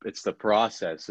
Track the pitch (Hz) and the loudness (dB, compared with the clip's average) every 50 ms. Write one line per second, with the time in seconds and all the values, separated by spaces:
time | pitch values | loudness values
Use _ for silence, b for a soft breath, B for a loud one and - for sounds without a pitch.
0 | - 104 - - - 101 - - - 107 104 107 113 110 - - 95 85 80 78 | -10 -10 -8 -6 -6 -6 -4 -2 2 4 4 4 4 2 0 -4 -6 -6 -6 -6
1 | - - | -8 -8